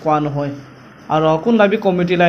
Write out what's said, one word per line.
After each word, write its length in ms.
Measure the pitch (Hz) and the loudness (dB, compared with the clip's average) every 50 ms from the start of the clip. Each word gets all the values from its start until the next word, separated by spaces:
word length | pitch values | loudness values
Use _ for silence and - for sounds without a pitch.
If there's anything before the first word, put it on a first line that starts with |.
কোৱা 180 | - 156 151 151 | -2 -2 0 0
নহয় 320 | 151 147 139 143 143 143 143 139 - - - - - - - - - - | 0 -2 -4 -4 -6 -6 -8 -10 -14 -20 -20 -20 -20 -20 -20 -20 -6 -2
আৰু 120 | 151 156 160 160 160 160 - | -2 0 2 2 0 0 0
কোননা 200 | 233 233 214 202 196 | 0 2 2 2 2
বি 60 | 202 214 - | 0 0 0
কমিটিলা 400 | 196 180 180 175 175 180 175 175 | -2 0 0 -2 -2 0 2 2